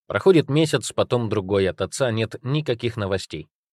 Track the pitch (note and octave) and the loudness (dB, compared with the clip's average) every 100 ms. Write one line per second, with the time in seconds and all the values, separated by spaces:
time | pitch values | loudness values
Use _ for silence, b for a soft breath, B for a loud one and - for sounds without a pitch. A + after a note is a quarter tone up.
0 | - G2+ F#3+ E3 C3+ D3 D#3 B2+ - - | -4 2 4 4 4 2 2 0 -2 -2
1 | G2 B2 A2 G#2 F#2 G2 F#2+ E2 F#2 - | 0 0 0 -2 0 0 0 -2 -6 -2
2 | B2+ A2 A2+ - B2 D3 D3+ A#2 A#2 A2+ | -2 0 -4 -6 -4 -4 -2 -2 -4 -4
3 | F#2+ F#2+ - D#2 - _ _ | -4 -4 -6 -12 -14 _ _